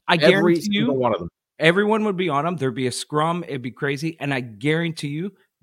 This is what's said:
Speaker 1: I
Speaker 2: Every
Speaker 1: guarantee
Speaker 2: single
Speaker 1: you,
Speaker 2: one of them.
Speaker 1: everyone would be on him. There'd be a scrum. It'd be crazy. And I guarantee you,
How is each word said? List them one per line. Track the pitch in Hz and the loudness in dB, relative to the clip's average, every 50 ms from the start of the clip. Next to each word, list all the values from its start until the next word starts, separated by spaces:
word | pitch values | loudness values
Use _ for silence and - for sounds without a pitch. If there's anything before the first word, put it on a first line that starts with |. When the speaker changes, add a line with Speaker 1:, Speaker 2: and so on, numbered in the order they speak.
| _ | _
Speaker 1:
I | - 175 | 0 2
Speaker 2:
Every | 131 143 170 | 4 6 6
Speaker 1:
guarantee | 185 196 175 180 170 165 | 6 6 4 4 2 2
Speaker 2:
single | - 208 202 208 | 0 0 0 0
Speaker 1:
you, | 226 254 131 | 0 0 0
Speaker 2:
one | 131 123 117 104 | 0 0 0 0
of | 85 | -2
them. | 87 82 - _ _ _ _ - | -4 -8 -14 _ _ _ _ 0
Speaker 1:
everyone | 151 165 175 196 208 208 220 220 214 | 2 4 4 4 4 2 2 2 0
would | 214 190 | 0 -2
be | 175 185 165 | -2 -2 -2
on | 139 143 151 | 0 0 -2
him. | 170 180 | -2 -2
There'd | 147 135 131 113 | -2 -2 -2 -2
be | 135 127 | -2 -2
a | 123 | -2
scrum. | 120 - - - 147 151 156 165 170 175 - | -4 -6 -6 -4 -2 0 0 0 -2 -4 -6
It'd | - 139 131 | -8 -8 -8
be | 120 127 | -8 -10
crazy. | 110 - 151 139 143 131 156 165 - - | -8 -4 -4 -4 -4 -4 -4 -6 -6 -6
And | 139 143 139 | -4 -4 -4
I | 127 | -4
guarantee | 127 117 107 98 120 147 156 165 170 165 160 - 156 143 | -6 -8 -8 -4 0 0 2 2 0 -2 -4 -6 -8 -6
you, | 147 156 185 202 - _ _ _ _ _ | -6 -6 -6 -8 -10 _ _ _ _ _